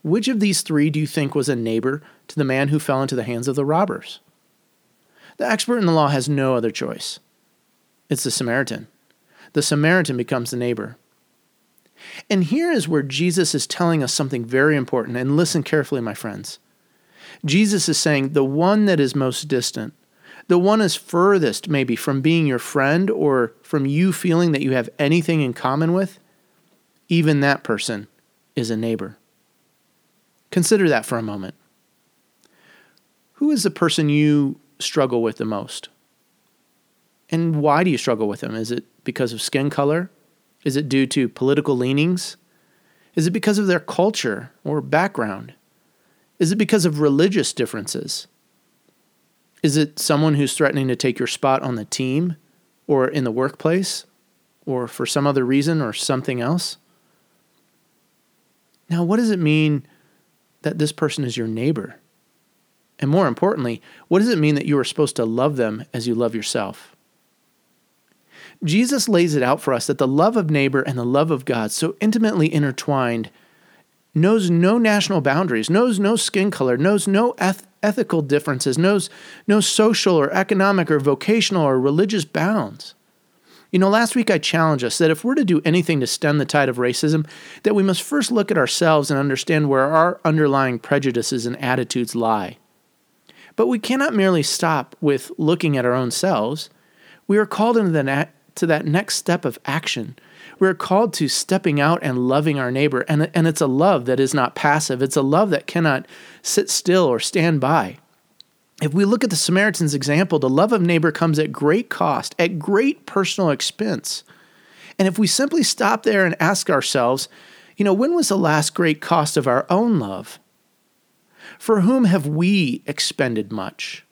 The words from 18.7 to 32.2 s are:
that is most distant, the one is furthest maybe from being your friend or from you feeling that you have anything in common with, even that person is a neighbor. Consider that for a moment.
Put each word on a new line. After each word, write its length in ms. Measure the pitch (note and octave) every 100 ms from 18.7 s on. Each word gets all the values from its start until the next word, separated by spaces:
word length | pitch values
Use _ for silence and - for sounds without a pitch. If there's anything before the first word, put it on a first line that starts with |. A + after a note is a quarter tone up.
| G#3+ G#3
that 140 | E3
is 160 | C3+ C3
most 320 | C3 A#2+ D3+
distant, 460 | C3 - A#2 A2+ _ _ _ - - -
the 100 | F3
one 220 | F#3 A3
is 140 | G3 -
furthest 720 | - E3+ G3 G3 C#3 G2+ -
maybe 260 | D3 C3 A2+
from 240 | - C3+
being 260 | D3+ E3 D3+
your 140 | B2+
friend 500 | - C#3 C3+ E3 G3
or 440 | G#3+ D3+ C3 A#2 _
from 220 | - D3+ C#3
you 260 | D3 F#3
feeling 400 | E3+ F#3 E3 F3
that 100 | C#3+
you 120 | C#3+
have 160 | C3 A2+ -
anything 400 | D3 E3+ D#3+ E3
in 140 | C3+
common 400 | A#2+ C3 C#3 D#3+
with, 260 | F3+ F#3+ - _ _ _ _ _ _ _ _ _
even 320 | E3 D#3 D3
that 240 | C#3 C#3
person 440 | - G#2+ - G#2 G#2+ _ _ _ _
is 160 | - A2+
a 60 | A2
neighbor. 420 | A#2 A2 G2 - _ _ _ _ _ _ _ _ _ _ _ _ _
Consider 380 | F#3 E3 G#3+ F3+
that 160 | B2 G#2+
for 120 | A#2+
a 60 |
moment. 320 | A2 G#2 F#2 - _ _ _ _ _ _